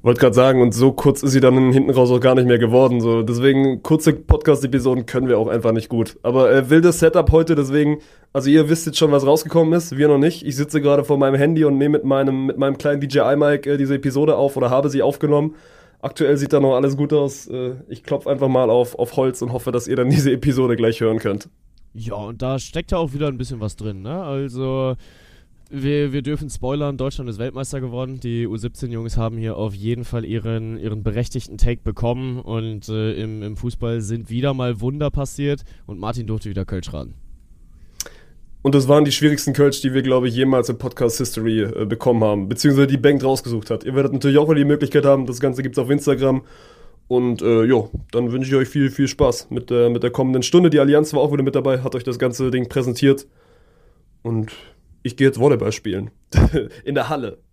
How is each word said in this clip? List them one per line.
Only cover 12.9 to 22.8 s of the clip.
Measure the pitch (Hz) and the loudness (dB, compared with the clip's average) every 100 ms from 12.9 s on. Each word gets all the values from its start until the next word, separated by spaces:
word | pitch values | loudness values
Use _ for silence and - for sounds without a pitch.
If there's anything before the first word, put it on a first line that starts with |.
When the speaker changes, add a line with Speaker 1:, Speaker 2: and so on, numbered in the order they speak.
| 143 | -2
Speaker 1:
D | 139 | 0
J | 135 117 | 0 2
I-Mic, | 143 147 147 135 | 2 2 0 -2
äh, | 143 | -2
diese | 135 139 | 0 0
Episode | 139 131 151 117 | -2 0 0 2
auf | 139 139 | 0 0
oder | 123 | 0
habe | 127 143 | 0 0
sie | 135 | 0
aufgenommen. | 123 139 151 147 156 156 _ _ _ _ | 0 0 0 0 0 -8 _ _ _ _
Aktuell | 120 - 143 143 | -12 -2 0 0
sieht | 139 | 2
da | 147 | 2
noch | 135 127 | 4 2
alles | 139 139 | 0 0
gut | 143 | 0
aus. | 151 143 - - | 0 0 -6 -12
Äh, | 127 127 131 - | -8 -8 -10 -16
ich | - | -18
klopf | - 139 - | -6 -6 -4
einfach | 135 135 | -2 2
mal | 127 120 | 2 4
auf, | 123 120 - | 2 0 -2
auf | 120 - | -4 0
Holz | 131 127 | -2 -2
und | 120 | -6
hoffe, | 123 131 | -6 -4
dass | 120 80 | -4 -2
ihr | 123 | -2
dann | 127 | 2
<laughs> | |
diese | 160 139 | 2 2
Episode | 131 143 127 127 113 | 0 0 0 0 2
gleich | 117 113 | 0 0
hören | 113 110 | 0 0
könnt. | 107 101 - _ _ _ - | -2 -6 -10 _ _ _ -20
Speaker 2:
Ja, | 113 113 101 | -14 -12 -10
und | 104 117 | -12 -8
da | 127 135 | -6 -6
steckt | - 160 | -6 -10